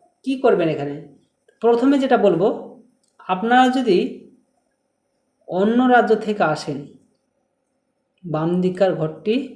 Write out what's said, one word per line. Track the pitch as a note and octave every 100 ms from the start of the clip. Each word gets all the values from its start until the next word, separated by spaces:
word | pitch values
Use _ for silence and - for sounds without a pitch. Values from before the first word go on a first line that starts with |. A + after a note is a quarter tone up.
| _ _ C4
কি | C4 A#3
করবেন | F#3 E3
এখানে? | C#3 C#3+ D3 E3 _ _ _ _ _
প্রথমে | A3+ A#3+ C4 C#4+
যেটা | C4 A#3
বলবো, | G3 E3 F3+ - - - _ _ _ _ -
আপনারা | F#3 A3+ B3 B3+ C4
যদি | B3+ F#3 B3+ - - _ _ _ _ _ _ _ _ _ _ _ -
অন্য | F3 G#3 A#3+ B3+ A#3+
রাজ্য | G#3+ G#3+ G#3
থেকে | G#3 E3 D3+
আসেন, | - C#3 C#3+ - _ _ _ _ _ _ _ _ _ _ _ _ F3+
বাম | D3+ E3 F3+
দিককার | F#3 F3+ F#3+ D#3
ঘরটি | D#3 - G#3 B3 -